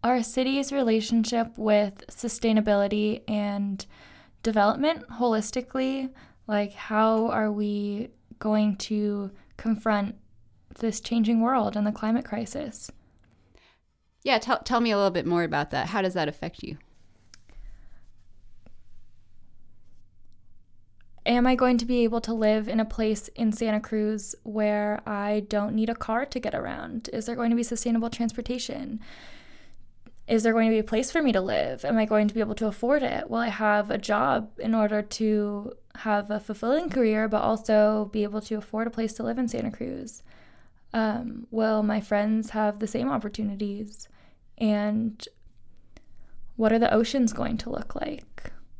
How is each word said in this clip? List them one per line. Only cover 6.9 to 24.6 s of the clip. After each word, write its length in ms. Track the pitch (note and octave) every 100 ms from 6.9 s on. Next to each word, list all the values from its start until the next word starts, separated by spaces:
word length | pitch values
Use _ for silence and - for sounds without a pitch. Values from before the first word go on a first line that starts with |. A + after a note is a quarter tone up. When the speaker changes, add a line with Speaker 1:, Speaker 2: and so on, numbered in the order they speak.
| G#3+ A3 A3 A3+
Speaker 1:
are 240 | A3 G#3+
we 580 | G#3 G#3 G#3 G3+ G3+ B3 _ _ -
going 380 | G#3+ G#3+ G#3+ G3+
to 520 | - G#3+ G#3 G3+ G3 G3+ - -
confront 580 | A3 G#3+ A3+ G#3 G3+ - - - - _ _ -
this 200 | A3+ G#3+
changing 420 | - A#3 G#3+ A3+
world 340 | A3+ C4 G#3 G#3
and 100 | G#3
the 60 |
climate 340 | G#3+ G#3+ A3+ -
crisis? 640 | G#3+ A3+ C#4 C#4+ - - - _ _ _ _ _ _ _ _ _ _ _ _
Speaker 2:
Yeah, 160 | C#4 A#3+
tell, 180 | A3+ A#3+
tell 180 | - A#3+
me 80 | A#3
a 60 | G3+
little 140 | G3
bit 160 | F3 E3
more 160 | F3
about 260 | E3 D3 C#3+
that. 200 | C3+ E3+
How 120 | G3+
does 140 | F#3+ F#3
that 140 | D3
affect 340 | C#3 D3 -
you? 160 | - D3 - - - - - - - - - - - - - - - - - - - - - - - - - - - - - - - - - - - - - - - - - - - - -
Speaker 1:
Am 200 | A#3+ B3+
I 80 |
going 240 | B3+ B3+ B3
to 80 | A#3
be 200 | B3 A3+
able 160 | A#3
to 120 | A3+
live 340 | A3+ G#3+ G#3+ G#3+
in 120 | A3+
a 60 | A3
place 420 | - A3 G#3+ - -
in 160 | A3+
Santa 280 | G#3+ A3+ G#3+
Cruz 540 | G#3+ A3 G#3+ G#3+ G3 -
where 600 | - G#3